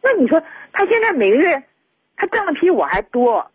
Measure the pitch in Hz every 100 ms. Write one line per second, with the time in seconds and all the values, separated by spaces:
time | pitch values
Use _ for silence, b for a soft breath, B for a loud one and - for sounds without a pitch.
0 | 508 453 247 320 311 B B - 392 453
1 | 440 330 196 233 349 277 - _ _ _
2 | _ - 381 466 392 294 349 285 139 190
3 | 214 247 240 208 -